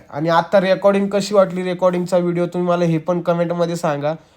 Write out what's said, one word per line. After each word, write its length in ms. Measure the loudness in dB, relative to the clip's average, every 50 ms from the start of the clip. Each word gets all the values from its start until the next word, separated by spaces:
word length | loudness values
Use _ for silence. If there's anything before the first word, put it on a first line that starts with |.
| -14 _
आणि 180 | -8 -4 -2 2
आता 320 | 2 2 2 2 2 2
रेकॉर्डिंग 480 | 4 2 0 2 2 2 2 2 0 0
कशी 260 | -2 -4 -2 2 4
वाटली, 280 | 4 4 4 0 -4
रेकॉर्डिंगचा 560 | -4 -4 -2 0 0 0 0 0 -2 0 0 0
व्हिडिओ 280 | 0 0 0 -2 -2
तुम्ही 220 | -2 -2 -2 0 0
मला 160 | 0 0 2
हे 140 | 0 0 0
पण 220 | -2 -2 -4 -2
कमेंटमध्ये 560 | -2 -2 -2 0 -2 -2 -2 -2 -2 -2 -2
सांगा. 380 | -4 -2 -4 -2 -2 -4 -4 -6 -6 -12 _ _